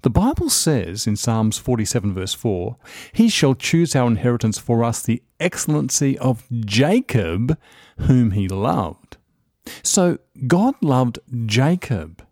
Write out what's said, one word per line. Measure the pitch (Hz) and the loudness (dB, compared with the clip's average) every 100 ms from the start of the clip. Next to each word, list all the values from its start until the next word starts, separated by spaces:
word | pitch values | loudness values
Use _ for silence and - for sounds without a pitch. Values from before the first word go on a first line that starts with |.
The | 131 | 2
Bible | 113 220 359 330 | 2 2 0 -2
says | - - 135 85 101 - | 0 0 0 -2 -6 -4
in | 104 | -2
Psalms | - 113 110 - | 0 0 0 -2
forty-seven | - 120 107 120 101 92 | -2 -2 -2 -2 -2 -4
verse | 95 | -6
four, | - 123 92 95 120 - - - | -4 -2 -2 -4 -10 -20 -20 -8
"He | - 226 | 2 2
shall | - 139 | 4 2
choose | 131 - 165 170 135 | 2 0 2 2 2
our | 123 | 2
inheritance | 110 123 120 110 104 | 2 0 0 0 -2
for | - 117 | -2 0
us, | 117 117 | 0 -2
the | - 117 _ _ | -4 -4 _ _
excellency | 175 - - 151 135 - 139 - | -4 -4 -2 -2 -2 0 0 0
of | 127 117 - 120 107 | -2 -2 -6 -6 -2
Jacob, | 104 143 226 - 123 85 87 127 156 _ - - - | 0 2 2 2 -2 0 -2 -2 -4 _ -20 -20 -4
whom | - 127 117 | 2 4 4
he | 98 95 | 0 -2
loved." | 95 113 - 85 82 _ - _ _ _ _ - - | -2 -2 -2 -4 -8 _ -20 _ _ _ _ -20 -10
So | - - 180 - _ - 127 | -2 2 2 0 _ -8 2
God | 175 240 277 | 4 2 0
loved | 151 127 123 - _ 123 113 | 2 2 2 -2 _ -6 0
Jacob. | 107 139 180 - 104 78 82 - | 2 2 0 -2 -4 -6 -16 -20